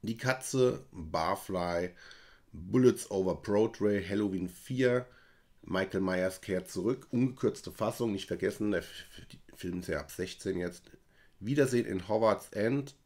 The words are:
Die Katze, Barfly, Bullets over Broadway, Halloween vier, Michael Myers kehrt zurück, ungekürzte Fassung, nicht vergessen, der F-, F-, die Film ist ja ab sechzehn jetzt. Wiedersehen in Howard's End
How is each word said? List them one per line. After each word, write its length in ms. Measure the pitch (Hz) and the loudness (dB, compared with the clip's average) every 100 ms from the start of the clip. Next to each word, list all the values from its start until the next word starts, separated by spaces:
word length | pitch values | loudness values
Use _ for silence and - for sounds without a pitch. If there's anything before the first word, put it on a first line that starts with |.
Die 160 | 104 113 | -6 -2
Katze, 640 | 127 131 - 131 127 120 - | 0 0 0 2 4 2 -10
Barfly, 1000 | 92 82 85 82 101 - 92 87 87 90 - - - - - _ | -12 -4 0 0 0 -2 -2 0 0 -2 -6 -20 -20 -20 -20 _
Bullets 580 | 80 90 123 127 - - | -14 0 6 6 6 -2
over 260 | 98 92 85 | 0 0 0
Broadway, 680 | - 104 110 - 104 101 | 2 4 4 2 2 2
Halloween 460 | 92 101 104 95 90 | 0 0 0 0 -4
vier, 560 | - - 127 127 123 123 - - - _ _ | -8 -8 2 2 2 -2 -18 -20 -20 _ _
Michael 400 | - 92 95 95 | -4 -2 0 0
Myers 400 | 95 90 92 - | 0 2 0 -4
kehrt 280 | - 92 90 | -4 -4 -4
zurück, 380 | 92 98 131 - | -2 -2 -2 -2
ungekürzte 600 | 120 127 127 117 - - | 0 0 2 -2 -2 -12
Fassung, 400 | - 110 - 117 | -4 -4 0 -2
nicht 160 | 98 - | -2 -4
vergessen, 440 | 90 95 104 104 | -2 -2 0 0
der 100 | 92 | 0
F-, 240 | - - - - | -2 -16 -18 -20
F-, 80 | - | -20
die 120 | - - - | -20 -20 -10
Film 240 | 87 90 | -6 -6
ist 80 | 90 | -4
ja 140 | 76 | -4
ab 100 | - | -6
sechzehn 460 | - 92 - 101 90 | -8 -8 -6 -4 -2
jetzt. 340 | 87 - - - _ _ - _ | -4 -8 -20 -20 _ _ -20 _
Wiedersehen 460 | 101 143 135 120 117 | -2 2 4 4 0
in 240 | 95 87 | -4 0
Howard's 400 | 107 110 104 - | 4 4 4 -2
End 460 | 101 110 139 139 - | 0 0 0 -4 -14